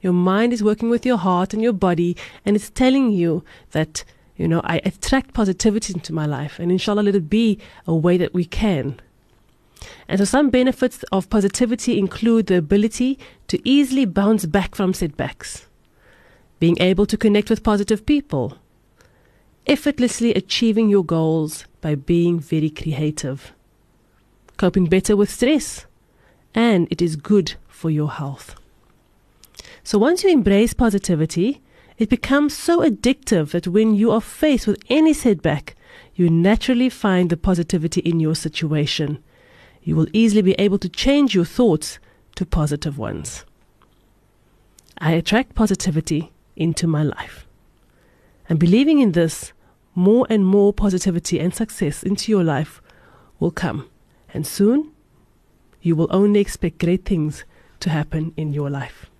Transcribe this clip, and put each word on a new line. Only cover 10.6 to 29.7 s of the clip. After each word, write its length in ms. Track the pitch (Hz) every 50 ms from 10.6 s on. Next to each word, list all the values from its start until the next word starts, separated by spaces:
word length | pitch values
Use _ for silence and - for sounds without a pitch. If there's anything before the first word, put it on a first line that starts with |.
| 254 262 247 - - 240 - - - -
of 180 | - 190 185 -
positivity 640 | - 214 190 202 - - 247 226 240 240 - - 233 208
include 480 | 196 190 - - - 226 233 226 214 -
the 100 | 190 180
ability 600 | 160 147 196 202 208 226 - - 247 262 269 - - - - _ _ -
to 100 | - 175 - 214
easily 380 | 269 285 285 247 262 269 269
bounce 400 | 196 170 196 202 208 220 214 180
back 300 | 165 151 196 190 - -
from 180 | - 202 185 190
setbacks, 760 | - - 160 - - 151 - - _ - - - - - _ _ _ _ _ _ _ _ _ _ _ _ _ _ _ _ _ _ _
being 180 | 165 170 170 -
able 260 | 180 180 190 180 208 196
to 100 | - 208
connect 320 | - 220 208 208 208 -
with 200 | 226 208 - 226
positive 340 | 208 202 202 - 220 208 214
people, 520 | - 302 285 285 _ 170 139 120 - - - _ _ _ _ _ _ _ _ _ _ _ _ _ _ _ _ _ _ _ _ _ -
effortlessly 680 | 294 277 - 294 285 - 247 233 - - 233 233 -
achieving 540 | 165 - _ - - 240 226 214 214 226 214
your 160 | 202 202 180
goals 600 | 156 170 165 160 160 160 160 156 151 151 - - _ _ _
by 140 | - 160 151
being 440 | 139 135 - 175 170 170 175 175 170
very 300 | 147 - - 156 151 156
creative, 800 | 151 - - 156 151 127 151 151 151 - - 135 135 135 - - _ _ _ _ _ _ _ _ _ _ _ _ _ _ _ _ _ _ _ - _
coping 300 | - - 180 - 196 180
better 320 | 160 185 190 190 - 214 196
with 120 | 208 202
stress, 560 | - - 247 254 311 285 - - - - - _ _ _ _ _ _ _ _ _ _ _ _ _ _
and 320 | 220 233 240 214 180 170 -
it 120 | - -
is 160 | 175 170 160 151
good 380 | - - 208 202 175 - - - - -
for 220 | - - - 165
your 220 | 156 151 151 147
health. 440 | - - 147 139 139 - - - - - - _ _ _ _ _ _ _ _ _ _ _ _ _ _ _ - - _ - - -